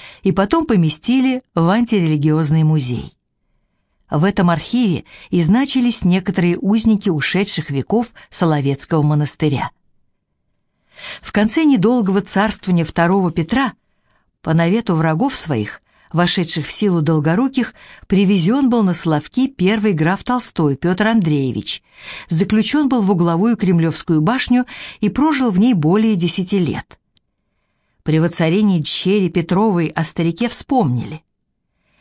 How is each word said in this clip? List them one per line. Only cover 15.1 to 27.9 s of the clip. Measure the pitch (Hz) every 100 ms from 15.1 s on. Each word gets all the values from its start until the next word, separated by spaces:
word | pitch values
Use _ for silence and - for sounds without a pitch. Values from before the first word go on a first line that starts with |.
| 156 269
своих – | - 160 123 104 - _ _ _
вошедших | 160 175 - 160 - 139
в |
силу | - 208 175
Долгоруких, | 151 156 151 175 262 269 226 - - - -
привезён | 196 196 202 165 262 262
был | 233
на | 196
Соловки | 175 170 151 - - -
первый | - 180 214 208
граф | 165 160 190
Толстой | - 247 - - 156
Пётр | 135 170 185 214
Андреевич, | 226 160 147 131 110 - - - - - - -
заключён | 160 202 214 208 294 277
был | 254
в | 196
угловую | 185 170 165 220 226
Кремлёвскую | 185 175 165 160 - 160
башню | 156 254 - 247 254 - - -
и | 208
прожил | 208 302 277 254
в | 180
ней | 233
более | 202 151 202 220 202
десяти | 170 - 185 196
лет. | 160 117 - - _ _ _ _ _ _ _ _ _